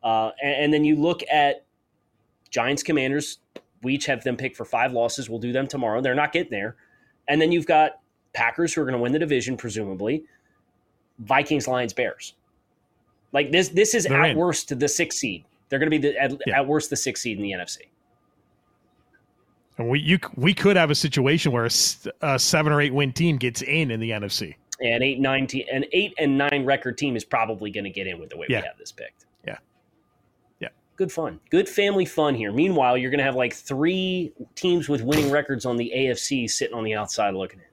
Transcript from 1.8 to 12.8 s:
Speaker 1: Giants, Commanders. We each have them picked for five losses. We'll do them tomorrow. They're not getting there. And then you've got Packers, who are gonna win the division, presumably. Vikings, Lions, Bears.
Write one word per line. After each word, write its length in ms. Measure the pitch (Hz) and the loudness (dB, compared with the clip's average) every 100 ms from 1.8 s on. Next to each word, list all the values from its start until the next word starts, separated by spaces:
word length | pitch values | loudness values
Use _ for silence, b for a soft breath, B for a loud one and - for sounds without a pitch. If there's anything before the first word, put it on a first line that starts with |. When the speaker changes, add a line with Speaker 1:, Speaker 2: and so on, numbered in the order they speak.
| _ _ _ _ _ _ _ | _ _ _ _ _ _ _
Speaker 1:
Giants, 340 | - 120 143 | -2 0 -2
Commanders. 560 | - 151 131 139 139 - _ - _ _ | 0 0 0 -2 -4 -12 _ -20 _ _
We 120 | 127 | -4
each 140 | 135 - | -4 -2
have 180 | 127 131 | -2 -2
them 100 | 123 | -4
picked 220 | 131 - | -6 -8
for 80 | 113 | -6
five 260 | 117 127 | -2 0
losses. 380 | 120 117 - 117 | 0 -2 -2 -8
We'll 100 | 113 | -6
do 140 | 117 | -2
them 140 | 123 135 | -2 -2
tomorrow. 340 | 139 120 107 | -4 -2 0
They're 140 | 131 127 | 0 2
not 180 | 147 | 0
getting 180 | 165 180 | 0 -4
there. 240 | 107 104 - b b b b - | -6 -6 -10 b b b b -2
And 120 | 147 | 2
then 120 | 160 | 4
you've 120 | 170 156 | 2 4
got 340 | 160 156 - _ _ _ | 4 4 2 _ _ _
Packers, 400 | - 117 117 165 | -2 -2 0 -2
who 80 | 165 | 0
are 40 | 135 | -2
gonna 140 | 127 | 0
win 120 | 120 | 0
the 80 | 147 | 0
division, 380 | 165 135 113 127 | 2 0 0 -6
presumably. 680 | 120 104 104 95 104 151 156 b b b _ _ _ _ _ _ | -6 -6 -6 -4 -2 -2 -4 b b b _ _ _ _ _ _
Vikings, 480 | 110 135 143 151 127 | 0 2 2 0 0
Lions, 260 | 127 120 | 0 -2
Bears. 420 | - 113 - - - _ _ _ _ | -2 -4 -4 -16 -20 _ _ _ _